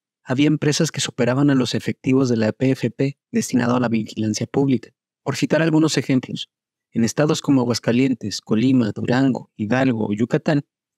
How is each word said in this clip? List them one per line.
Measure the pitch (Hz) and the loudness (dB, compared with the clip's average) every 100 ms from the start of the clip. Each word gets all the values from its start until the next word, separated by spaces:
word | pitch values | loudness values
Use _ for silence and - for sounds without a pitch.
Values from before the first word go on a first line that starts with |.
| _ _ | _ _
había | - 127 147 | -6 0 2
empresas | 156 151 143 160 | 2 0 0 0
que | - | -2
superaban | - - 120 127 143 | -8 -2 0 2 2
a | |
los | 135 123 | 2 0
efectivos | 113 - - - 131 131 | -2 -4 -4 0 2 2
de | 113 | 2
la | 110 | 0
P | - 131 | 0 0
F | 131 123 | 0 -2
P | - 139 - _ | -2 -4 -4 _
destinado | 120 - 123 120 123 | -4 -2 0 0 0
a | |
la | 120 | 0
vigilancia | 110 107 - 110 107 117 | -2 -4 -4 -4 -4 -2
pública. | - 139 123 - _ _ _ | -2 0 0 -4 _ _ _
Por | - 135 | -8 -4
citar | 139 156 | 0 0
algunos | 165 156 156 - | 2 2 2 0
ejemplos, | 127 131 - - - _ _ _ _ | 0 -2 -2 -10 -12 _ _ _ _
en | 110 | -2
estados | 113 - 107 113 | -2 0 0 0
como | - 139 | 2 2
Aguascalientes, | 120 113 - 117 135 123 104 - | 2 -2 0 2 2 -2 -6 -10
Colima, | - 110 127 131 110 | -2 0 2 2 2
Durango, | 110 113 131 135 117 - - | -2 -2 0 2 0 -6 -8
Hidalgo | 107 123 131 110 107 | -2 0 0 0 -2
o | |
Yucatán, | 104 117 151 - 147 - _ _ | -2 -2 -2 0 -2 -2 _ _